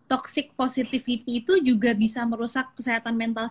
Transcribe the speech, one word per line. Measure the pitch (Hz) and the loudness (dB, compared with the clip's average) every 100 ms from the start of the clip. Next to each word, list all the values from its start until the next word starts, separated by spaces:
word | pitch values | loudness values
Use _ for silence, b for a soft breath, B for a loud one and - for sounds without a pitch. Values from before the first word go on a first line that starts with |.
| - | -4
toxic | 247 - - 285 - | -4 -2 -4 -4 -2
positivity | 254 262 254 262 - 247 - 240 | -2 -2 -2 -2 -2 -6 -4 -4
itu | 233 370 | 2 4
juga | 262 233 240 | 4 4 4
bisa | 220 220 247 | 2 2 0
merusak | 233 226 233 269 254 | -4 -2 -4 -4 -6
kesehatan | - 247 226 233 | -6 -4 -2 -2
mental | 233 226 226 233 | -2 -2 -2 -4